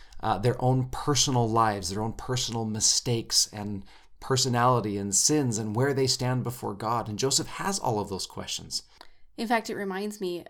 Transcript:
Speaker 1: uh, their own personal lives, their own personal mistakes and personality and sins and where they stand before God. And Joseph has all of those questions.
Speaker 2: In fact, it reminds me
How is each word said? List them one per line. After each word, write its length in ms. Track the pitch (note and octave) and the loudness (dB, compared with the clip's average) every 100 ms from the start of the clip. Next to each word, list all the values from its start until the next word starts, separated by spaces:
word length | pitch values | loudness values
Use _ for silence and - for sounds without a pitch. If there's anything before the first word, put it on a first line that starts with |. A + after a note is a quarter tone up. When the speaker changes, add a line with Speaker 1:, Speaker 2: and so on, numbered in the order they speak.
| - - | -16 -6
Speaker 1:
uh, 160 | A2 F#2+ | -2 2
their 180 | B2 A#2+ | 2 2
own 240 | B2+ C3 B2+ | 2 2 0
personal 560 | - - C3+ - B2 A2+ | -4 0 2 4 4 4
lives, 440 | A2+ A2 G2+ F#2 | 4 4 2 -2
their 100 | G2 | -2
own 140 | A2+ | -4
personal 500 | G#2 - B2+ - A2+ | -4 -4 -2 -2 -2
mistakes 840 | A2 G#2+ - - - A#2 G2+ - - | -2 2 2 2 2 -2 0 0 0
and 320 | G#2+ G#2 G2+ G2 - - - | -2 -6 -8 -10 -20 -20 -10
personality 800 | - C3 C3 A#2+ B2 B2 G#2 G2+ | 0 0 2 4 4 4 2 -2
and 180 | G2+ | 0
sins 440 | G2 - D3+ C3 G#2+ | 2 4 4 2 0
and 180 | A2 G#2+ | -2 0
where 160 | C3+ | 2
they 140 | C3+ C3 | 2 2
stand 360 | - B2 B2+ | 2 0 0
before 300 | A#2+ - A2 | -2 -4 -6
God. 340 | G2 A2 A#2 G#2+ | -4 -2 -2 -2
And 120 | G#2 | -2
Joseph 300 | C3 - - | 0 0 -2
has 300 | - F#3+ F#3+ | -4 -4 -2
all 220 | - G#2+ | 0 0
of 80 | G2 | -2
those 160 | F#2 | -6
questions. 600 | - - F#2+ - - - - - - - - - | -8 -10 -8 -8 -8 -10 -10 -20 -20 -20 -16 -6
Speaker 2:
In 100 | A3+ | 0
fact, 220 | A#3 A3 | 0 0
it 60 | |
reminds 480 | G3 G3 F#3 G#3 G#3 | -6 -6 -4 -6 -6
me 220 | F#3 F3 | -6 -6